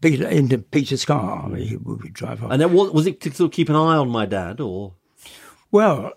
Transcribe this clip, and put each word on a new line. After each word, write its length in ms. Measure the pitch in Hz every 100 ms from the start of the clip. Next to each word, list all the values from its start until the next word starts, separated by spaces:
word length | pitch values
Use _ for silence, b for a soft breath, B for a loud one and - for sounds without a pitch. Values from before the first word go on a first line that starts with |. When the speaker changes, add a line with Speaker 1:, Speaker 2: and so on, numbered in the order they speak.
Speaker 1:
Peter, 240 | 165 135 196
into 300 | 165 131 127
Peter's 460 | - 147 135 135
car. 440 | - 147 90 - -
We, 300 | 92 107 107
we 120 | 117
would 180 | - -
drive 300 | - 120 110
off. 60 | 113
Speaker 2:
And 100 | 131
then 120 | 170
was, 180 | 175 190
was 160 | 156 175
it 140 | -
to 80 | 165
sort 180 | 135 165
of 40 |
keep 140 | - 156
an 60 | 151
eye 200 | 160 160
on 140 | 127
my 160 | 117 101
dad, 340 | 98 87 117
or? 340 | 120 92 98 90 _ B B B B B B
Speaker 1:
Well, 420 | 202 214 135 110